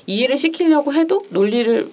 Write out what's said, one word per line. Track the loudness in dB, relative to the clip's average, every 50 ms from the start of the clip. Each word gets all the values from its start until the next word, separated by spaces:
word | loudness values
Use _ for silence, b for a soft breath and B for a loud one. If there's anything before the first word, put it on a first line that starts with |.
| B
이해를 | -6 -2 -2 0 0 0 0
시키려고 | 0 -2 -2 0 2 2 2 2 2 0 0
해도 | 0 0 0 0 -2 -4 -4
논리를 | -2 0 0 0 0 0 0 0 0 -2 -2 -6